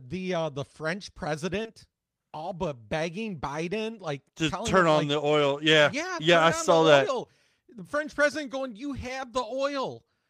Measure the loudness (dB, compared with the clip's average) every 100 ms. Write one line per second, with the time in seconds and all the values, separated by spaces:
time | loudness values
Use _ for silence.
0 | -10 -8 -6 -4 -4 -6 -10 -10 -8 -8
1 | -10 -12 -8 -6 -6 -6 -8 -14 _ _
2 | _ _ _ -12 -10 -6 -6 -8 -6 -4
3 | -4 -6 -8 -8 -8 -6 -6 -6 -6 -8
4 | -10 -10 -12 -4 -4 -4 0 4 6 4
5 | 2 0 2 2 2 2 4 6 6 2
6 | -6 -2 4 6 6 4 4 6 8 6
7 | 6 -2 -8 _ _ _ _ -20 -8 -6
8 | -6 0 0 0 -8 -8 -8 -10 -12 -10
9 | -10 -10 -8 -6 -6 -4 -4 -4 -8 -10
10 | _ _